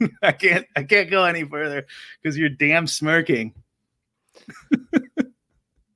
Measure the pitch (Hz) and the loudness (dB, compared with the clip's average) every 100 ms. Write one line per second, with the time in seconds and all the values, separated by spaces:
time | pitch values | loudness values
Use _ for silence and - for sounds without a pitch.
0 | 233 - 190 - 185 175 - - 139 202 | -4 0 0 2 2 0 -2 -8 0 2
1 | 165 190 180 170 147 147 151 143 127 - | 2 2 2 0 -4 -6 -6 -6 -10 -16
2 | - - 156 147 151 135 147 165 160 - | -20 -10 -6 -2 -2 2 2 2 0 -4
3 | 151 165 165 123 110 - _ _ _ _ | 0 0 2 -2 -2 -12 _ _ _ _
4 | _ _ _ _ - - - - - 294 | _ _ _ _ -20 -20 -4 -4 0 -2
5 | - - 254 _ _ _ _ _ _ | -2 -8 -8 _ _ _ _ _ _